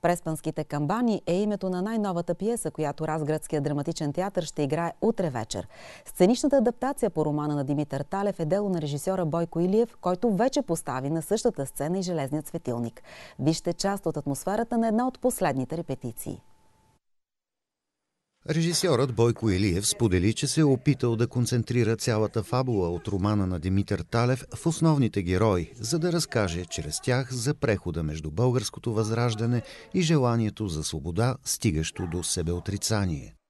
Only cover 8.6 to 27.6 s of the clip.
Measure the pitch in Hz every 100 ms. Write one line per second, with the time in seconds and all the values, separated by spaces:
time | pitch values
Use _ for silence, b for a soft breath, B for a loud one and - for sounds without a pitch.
8.6 | 208 180 151 143 - 190 170 165 170 165
9.6 | 175 214 233 - 180 185 240 185 247 294
10.6 | - 165 - 131 135 165 151 220 247 -
11.6 | 135 - 143 185 180 170 139 147 151 170
12.6 | - 120 117 - B B B B 135 165
13.6 | - 170 196 202 - 156 143 139 - 208
14.6 | 226 240 226 220 254 - 254 - 175 135
15.6 | 127 165 165 135 123 - - - - -
16.6 | _ _ _ _ _ _ _ _ _ _
17.6 | _ _ _ _ _ _ _ _ - 151
18.6 | 165 165 185 127 135 110 117 117 113 92
19.6 | 101 87 104 - 117 92 92 113 135 -
20.6 | 151 127 139 131 123 113 120 127 117 123
21.6 | 110 120 110 113 - 110 107 - 101 123
22.6 | 131 110 87 87 - 95 98 107 92 90
23.6 | 85 95 101 95 85 117 120 127 - -
24.6 | - 165 160 147 117 101 87 92 110 92
25.6 | 82 - 110 165 170 170 160 120 98 85
26.6 | 87 - 76 - - 123 127 127 120 147